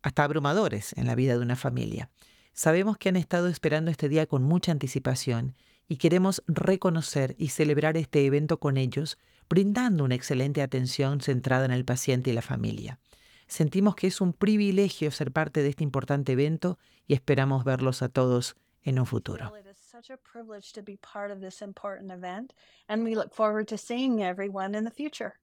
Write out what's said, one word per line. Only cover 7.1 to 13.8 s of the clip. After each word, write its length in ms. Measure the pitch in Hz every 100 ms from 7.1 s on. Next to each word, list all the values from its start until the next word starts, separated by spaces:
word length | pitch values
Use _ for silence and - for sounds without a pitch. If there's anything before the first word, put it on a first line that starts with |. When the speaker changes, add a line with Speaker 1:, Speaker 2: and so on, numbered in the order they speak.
| - 131 -
Speaker 1:
y 120 | 151
celebrar 460 | - 151 147 151 160
este 300 | 151 151 139
evento 320 | 143 151 160
con 180 | 147 135
ellos, 400 | 131 143 151 - _ _ _
brindando 540 | 170 202 208 247 180
una 140 | 135 127
excelente 440 | - 131 135 143
atención 600 | 139 131 127 - 139 143
centrada 460 | 139 131 127 127 131
en 40 |
el 140 | 127
paciente 460 | 127 123 - 127 127
y 20 |
la 100 | 117
familia. 560 | - 123 113 104 107 127 _ _ _ _ _
Sentimos 480 | - 151 185